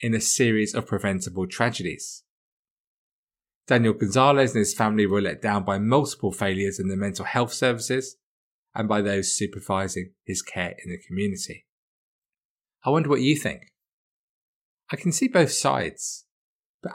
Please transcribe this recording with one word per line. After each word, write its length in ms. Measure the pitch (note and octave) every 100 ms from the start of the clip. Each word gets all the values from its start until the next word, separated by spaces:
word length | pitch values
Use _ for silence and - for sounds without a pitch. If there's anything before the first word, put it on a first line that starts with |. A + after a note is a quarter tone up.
in 140 | A#2+
a 60 | A2+
series 520 | - - B2 A2 G#2+
of 120 | - -
preventable 600 | G2+ G2+ F#2+ F#2 F2+ F#2
tragedies." 760 | - A#2 A#2 F2 - - - _ _ _ _ _ _ _ _ _ _ _ _ _ _ -
Daniel 280 | B2 A2+
Gonzalez 580 | G#2 G2+ B2+ C3+ C#3 B2+
and 80 | A#2
his 140 | G2+
family 320 | - A2 G#2+ G2+
were 140 | G2+
let 220 | G2 D#2
down 220 | A2 G#2
by 140 | F#2+ G2
multiple 540 | G#2+ C3+ C#3 - G2+
failures 460 | F2+ G2 F#2+ G2 G2
in 100 | F#2+
the 80 | F#2+
mental 280 | G2+ F#2+
health 280 | - B2 A#2
services 640 | - B2+ A#2 - B2+ C3 - _ _ _ _ _
and 140 | - A2
by 140 | G#2
those 340 | G2+ G2 F#2 -
supervising 800 | G2+ G2+ - F#2+ F#2+ F#2 F2+ _
his 160 | - F#2+
care 360 | - F#2+ F2 -
in 80 | F2
the 80 | F2
community. 680 | - F2+ G2+ F#2 - - _ _ _ _ _ _ _ _ _ _ _ _
I 60 | -
wonder 180 | D3+ C#3+
what 140 | C#3
you 140 | B2+ D3+
think. 360 | - C#2 - _ _ _ _ _ _ _ _ _ _ _ _
I 80 | -
can 140 | F3+
see 160 | D#3+ C4
both 240 | F#3+ D#3+
sides, 760 | - - C3 E2+ - - - _ _ _ _ _ _
but 140 | -